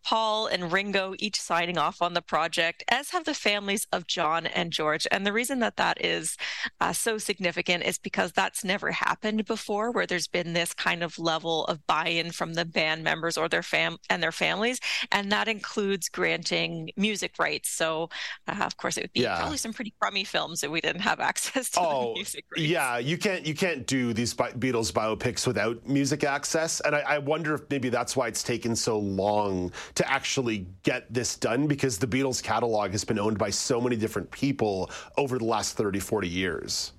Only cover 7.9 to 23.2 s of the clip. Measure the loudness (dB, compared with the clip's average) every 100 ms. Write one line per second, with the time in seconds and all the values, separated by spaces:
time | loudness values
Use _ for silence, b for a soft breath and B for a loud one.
7.9 | -2 -4 -2 0 2 0 0 -2 0 0
8.9 | 0 0 0 0 -2 -2 -4 -2 -2 0
9.9 | 0 0 0 -2 -2 0 0 -2 -2 -2
10.9 | 0 -2 -2 0 0 0 0 0 -2 0
11.9 | 0 2 0 -2 -4 -2 -2 -2 0 0
12.9 | 2 0 0 0 0 2 0 2 0 0
13.9 | -2 -4 0 0 0 0 2 0 -2 B
14.9 | B 0 0 2 0 2 -2 -4 -2 0
15.9 | 0 -2 0 0 0 0 0 0 -4 -8
16.9 | -2 0 0 -4 -2 -2 0 -4 -2 0
17.9 | 0 -4 B B B -6 -2 -2 -2 -4
18.9 | -2 -2 0 0 0 -2 -2 -6 -6 -10
19.9 | _ -2 -2 -2 -2 -2 -4 -2 0 0
20.9 | 0 0 0 0 0 -2 -2 0 2 2
21.9 | 2 0 -2 -6 -10 -8 -2 0 2 2
22.9 | 0 0 0